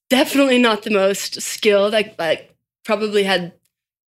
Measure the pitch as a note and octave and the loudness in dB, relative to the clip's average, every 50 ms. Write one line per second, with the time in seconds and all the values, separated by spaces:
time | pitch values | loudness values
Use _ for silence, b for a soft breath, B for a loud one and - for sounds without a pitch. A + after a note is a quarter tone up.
0 | _ - B3+ B3+ D#4 - - C#4 C#4 C4+ B3+ B3 A#3+ A#3 G#3+ G#3 - A3 G#3+ G3 | _ 0 0 0 0 2 2 2 2 4 4 4 4 2 2 0 -2 -2 0 0
1 | F#3+ G3 G3+ G3 - - - - - - - - - G#3+ G3+ G3+ G3 G#3+ A3 A3 | 2 0 0 -2 -6 -10 -10 -10 -10 -10 -8 -2 0 2 2 2 2 2 0 -2
2 | G#3 G#3+ - - E3 D#3 D#3 - - _ _ _ _ _ _ _ - - G#3+ G3+ | -2 -4 -6 -6 -4 -4 -4 -4 -6 _ _ _ _ _ _ _ -6 -4 -4 -2
3 | G#3+ G#3 G3+ G#3 G3 F#3+ F#3+ F3+ F3 E3+ - _ _ _ _ _ _ _ _ _ | -2 -2 0 0 0 2 0 0 -2 -6 -14 _ _ _ _ _ _ _ _ _
4 | _ _ | _ _